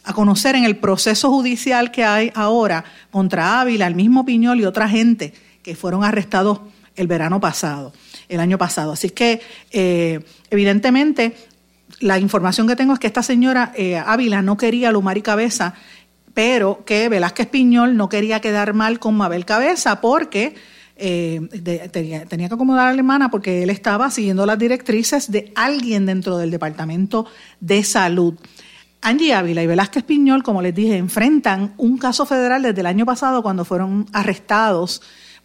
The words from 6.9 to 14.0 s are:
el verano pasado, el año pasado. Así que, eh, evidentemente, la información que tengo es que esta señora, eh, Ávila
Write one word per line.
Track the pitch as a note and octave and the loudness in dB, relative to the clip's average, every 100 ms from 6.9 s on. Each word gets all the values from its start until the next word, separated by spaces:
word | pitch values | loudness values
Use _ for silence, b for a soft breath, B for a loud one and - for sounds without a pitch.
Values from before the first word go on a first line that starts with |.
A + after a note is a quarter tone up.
| - | -6
el | F3+ | -2
verano | E3+ D#3+ G3 | -2 -2 0
pasado, | F3+ - E3 C#3+ C3+ B B B B | -2 -4 -6 -8 -12 B B B B
el | E3+ | -2
año | E3+ F#3 | 0 0
pasado. | F3 - D3+ | -2 -4 -6
Así | D#3 F#3 | -4 -6
que, | - A#3 A3+ B B - | 0 0 0 B B -6
eh, | G#3 F#3 F3 E3 D#3 b b _ | -2 0 0 -2 -4 b b _
evidentemente, | G#3 G3+ G3+ C4+ C4 D4+ C4 A#3 B B _ _ _ _ - | 0 2 2 2 2 2 0 -2 B B _ _ _ _ -4
la | G3+ F#3+ | 0 0
información | G3 G#3+ F3+ F#3 A3+ | 2 0 0 0 0
que | A#3+ | 2
tengo | C4+ | 2
es | C4 | 2
que | A3+ | 0
esta | B3 | -2
señora, | A#3 B3 C4 B3 A#3+ A#3 | 0 2 2 2 -2 -4
eh, | F#3 | -4
Ávila | E3+ | -2